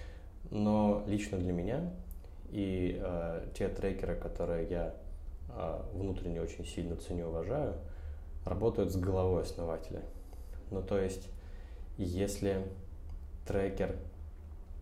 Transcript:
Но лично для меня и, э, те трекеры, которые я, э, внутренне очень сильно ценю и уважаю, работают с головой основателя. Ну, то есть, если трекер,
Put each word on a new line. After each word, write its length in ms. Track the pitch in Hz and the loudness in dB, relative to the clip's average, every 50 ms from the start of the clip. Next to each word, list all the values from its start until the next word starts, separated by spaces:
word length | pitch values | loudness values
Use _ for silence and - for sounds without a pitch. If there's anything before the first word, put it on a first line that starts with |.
| - - - - - - - - - - | -8 -10 -10 -10 -12 -12 -12 -10 -8 -2
Но 540 | - 107 104 107 107 107 107 104 101 104 - | 2 4 6 6 8 8 8 8 6 6 4
лично 320 | - 104 104 - - 101 | 2 2 2 2 2 0
для 160 | 92 90 92 87 | 2 2 4 4
меня 400 | 87 87 101 123 151 175 175 180 - - - - - - - - - - - | 2 2 2 2 2 0 0 -2 -4 -6 -8 -8 -8 -10 -10 -12 -10 -8 -4
и, 500 | - 107 98 95 92 90 90 90 90 90 | 0 0 2 2 2 2 2 2 2 0
э, 480 | 98 90 87 85 85 85 82 82 82 - - | 0 0 0 0 0 0 -2 -2 -4 -4 -2
те 160 | - 101 92 | 0 0 0
трекеры, 460 | - - - 98 92 - 92 90 87 | 0 2 0 0 2 2 0 0 0
которые 520 | 87 - 85 - - 87 85 85 82 82 | 0 -2 -2 -2 0 0 0 2 2 2
я, 280 | 78 87 85 82 78 - - - - - - - - - - - - | 2 2 0 0 0 -2 -6 -8 -8 -6 -6 -6 -6 -6 -6 -6 -6
э, 320 | 120 107 90 80 78 - - - - | -4 -2 -2 -2 -2 -2 -4 -4 -2
внутренне 480 | 92 98 95 90 - - 87 85 85 | -2 0 0 0 0 0 0 0 0
очень 240 | 82 - - - 90 | 0 -2 -2 -4 -6
сильно 300 | - - 92 87 85 85 | -4 -2 -2 -2 -2 -2
ценю 300 | 80 - - 90 87 85 | -2 -2 -2 -2 0 0
и 40 | 82 | 0
уважаю, 460 | 82 82 82 95 123 151 143 110 92 73 - - - - - - - - - - - - - | 0 0 0 0 2 2 2 0 0 -2 -6 -6 -8 -6 -6 -6 -6 -6 -6 -6 -6 -4 -2
работают 480 | 92 95 98 110 117 110 - 98 85 | 0 2 4 4 4 6 4 4 4
с 60 | 92 | 4
головой 460 | 95 87 95 92 92 92 92 92 85 87 | 2 4 4 4 6 6 6 6 4 2
основателя. 580 | 87 - 87 85 82 80 80 - - 90 87 87 - - - - - - - - - - - - - | 0 -2 -2 -2 0 -2 -2 -4 -4 -6 -6 -6 -6 -8 -8 -10 -10 -10 -10 -8 -8 -8 -8 -4 -2
Ну, 100 | 98 95 | -2 -2
то 160 | 92 - 104 | 0 2 4
есть, 320 | 98 95 92 - - - - - - - - - - - - - - - - - - | 4 4 2 0 -4 -6 -8 -8 -8 -8 -10 -10 -10 -10 -8 -8 -8 -8 -6 -2 -2
если 640 | 98 87 87 92 101 101 - - 101 98 95 95 95 92 - - - - - - - - - - - - - - - | 0 2 2 4 2 2 2 2 2 4 4 2 0 -2 -4 -6 -8 -8 -8 -8 -8 -6 -6 -6 -6 -8 -8 -6 -2
трекер, 500 | - 101 98 98 98 98 - 98 - - - - - - - - - - - - - - - - - - - | 2 2 4 4 4 2 2 2 2 0 -2 -4 -6 -8 -8 -10 -10 -10 -10 -10 -10 -10 -10 -10 -10 -10 -10